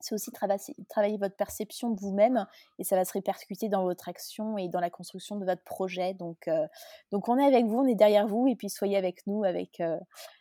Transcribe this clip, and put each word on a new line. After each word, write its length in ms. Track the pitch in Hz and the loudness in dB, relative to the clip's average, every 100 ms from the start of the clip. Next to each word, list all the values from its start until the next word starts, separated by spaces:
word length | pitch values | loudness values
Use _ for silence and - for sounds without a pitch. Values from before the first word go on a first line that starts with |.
c'est 140 | - 214 | -6 -6
aussi 160 | - | -6
travailler, 440 | - 202 196 - - - | -4 -2 -2 -4 -16 -4
travailler 280 | - 208 214 | 0 0 0
votre 180 | 202 - | -4 -4
perception 560 | 202 - 214 - 240 | -6 -6 -8 -6 -4
de 80 | 202 | -4
vous-même 480 | 196 196 226 247 196 - _ - | -2 4 4 4 -2 -10 _ -10
et 40 | |
ça 120 | - 190 | 0 0
va 100 | 185 | 2
se 80 | |
répercuter 560 | 202 190 - - 190 220 | -2 -4 -6 -8 -6 -2
dans 140 | 190 | 0
votre 260 | 185 180 - | 0 -2 -8
action 480 | 180 - - 214 214 | -12 -12 -8 -6 -4
et 120 | 180 | -4
dans 100 | 175 | -2
la 100 | 175 | -4
construction 480 | - 175 185 - 208 | -6 -14 -14 -10 -4
de 80 | 185 | -2
votre 180 | 180 | -2
projet. 500 | - 180 190 180 185 190 | -4 -6 -4 -2 -4 -4
Donc, 320 | 170 165 - | -10 -8 -2
heu, 200 | 160 151 - - - _ | -2 -2 -8 -20 -20 _
donc 180 | 202 196 | -2 2
on 80 | 247 | 4
est 80 | 285 | 6
avec 200 | 262 233 | 6 6
vous, 100 | 226 | 4
on 60 | 269 | 4
est 100 | 202 | 6
derrière 320 | 208 208 208 | 6 6 4
vous 200 | 208 262 | 2 2
et 80 | 220 | 2
puis 140 | 202 | -4
soyez 280 | - 202 196 | -4 0 0
avec 300 | 185 180 - | 0 -4 -4
nous, 160 | 208 | -2
avec, 360 | 196 175 180 - | 0 -2 -4 -4
heu, 160 | 170 156 180 - - - | -2 -4 -8 -18 -20 -20